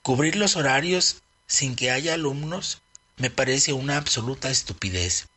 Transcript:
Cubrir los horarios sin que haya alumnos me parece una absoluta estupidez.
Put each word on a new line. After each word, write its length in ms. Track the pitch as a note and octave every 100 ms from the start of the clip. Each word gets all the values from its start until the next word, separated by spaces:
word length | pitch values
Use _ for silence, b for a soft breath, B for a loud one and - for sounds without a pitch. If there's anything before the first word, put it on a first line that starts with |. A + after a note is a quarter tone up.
Cubrir 360 | - B2+ D3+ F#3
los 200 | G#3 F3
horarios 680 | C#3+ C3 E3+ F3+ F3+ - _ _ _
sin 300 | - C3+ B2
que 140 | B2
haya 240 | B2+ D#3+
alumnos 680 | E3 D3 C#3 D3+ F3+ - - _ - _ -
me 100 | B2+
parece 460 | - C3 C3+ C3+
una 240 | C3+ C#3 D3
absoluta 500 | D3 - A#2 C3+ C3+
estupidez. 800 | C3 - F#2+ G2 F#2 F2 - -